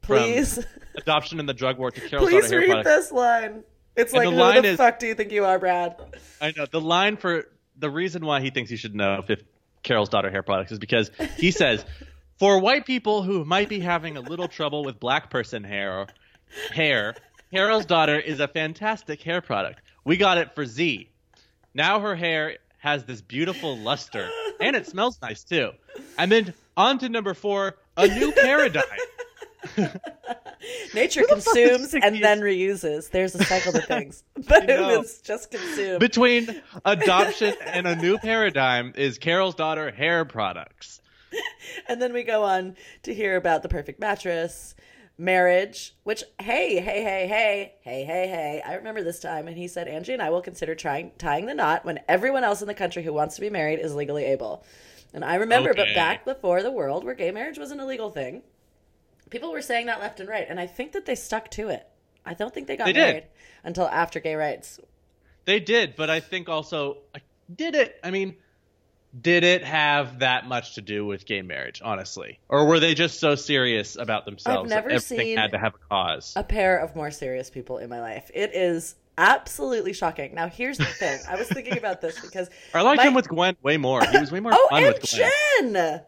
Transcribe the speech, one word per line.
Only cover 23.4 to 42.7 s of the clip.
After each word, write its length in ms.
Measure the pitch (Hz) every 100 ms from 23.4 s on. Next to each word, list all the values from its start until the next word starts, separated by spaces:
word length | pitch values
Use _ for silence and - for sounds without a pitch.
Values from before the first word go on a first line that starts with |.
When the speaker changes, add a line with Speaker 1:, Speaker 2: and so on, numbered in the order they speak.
| 170 180 165 123
Speaker 1:
luster, 500 | 107 139 - 113 90 453 453 -
and 160 | 214
it 120 | 269 -
smells 320 | 190 240 233
nice, 240 | 120 104
too." 280 | - 170 113 - _ - - -
And 160 | 175
then 220 | 226 190 - _ -
on 180 | 214 269
to 100 | 254
number 240 | 226 202
four, 420 | 175 208 196 196 190 _ -
a 80 | 180
new 240 | 208 294
paradigm. 520 | 302 370 294 247 156 - - 494 - 494 _ - _ - -
<laughs> 140 | 190 190 - - - 240 - - 453 494 403
Speaker 2:
Nature 260 | 214 277 -
Speaker 1:
Who 40 | 480
the 60 | 605
fuck 160 | - 440
is 140 | 240
Speaker 2:
consumes 240 | 247 254
and 80 | 311
Speaker 1:
thinking 180 | 202 214
Speaker 2:
then 200 | 208 208
reuses. 720 | 208 185 190 196 165 151 165
There's 240 | 185 185
a 80 | 185
cycle 280 | 190 185 185
to 80 | 202
Speaker 1:
<laughs> 60 | -
Speaker 2:
things. 360 | 247 139 - _ - -
But 160 | 320
Speaker 1:
I 40 | 381 269
know. 240 | 190 214
Speaker 2:
it's 200 | 240 -
just 300 | - 214 -
consumed. 480 | 220 359 302 196 180
Speaker 1:
Between 640 | 233 233 247 240 233 220 - 180
adoption 680 | 190 202 427 180 202 - 208 196 -
and 200 | 180 180
a 100 | 170
new 200 | 170 214
paradigm 760 | 220 226 214 139 127 123 123 123
is 220 | 139 120
Carol's 360 | 165 175 190 170
Daughter 340 | 156 156 151
hair 340 | 104 151 170
products. 760 | 156 117 101 87 76 _ - - _ _ _ 427 932 - - - -
Speaker 2:
And 120 | 240
then 120 | 247
we 100 | 240
go 220 | 233 220
on 320 | 202 185 185